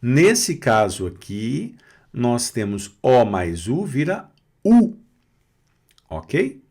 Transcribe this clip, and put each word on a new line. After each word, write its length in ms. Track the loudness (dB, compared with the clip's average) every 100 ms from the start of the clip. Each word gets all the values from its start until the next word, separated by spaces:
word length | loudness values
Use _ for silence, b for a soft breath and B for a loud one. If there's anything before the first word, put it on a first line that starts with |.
Nesse 560 | 0 4 4 4 -2 -4
caso 500 | 0 2 2 0 -8
aqui, 680 | -10 -12 -8 -6 -6 -8 -14 b b b
nós 380 | -4 -2 -2 -4
temos 460 | -6 -4 -6 -8 _
O 220 | 2 4
mais 420 | 4 0 -4 -6 -4
U, 180 | -4
vira 460 | -4 -4 -4 -4 -8 _ _ _
U, 320 | 4 4 4 -2 _ _ _ _ _ _ _ _ _ _ _
ok? 540 | -14 -8 -4 -4 -6 _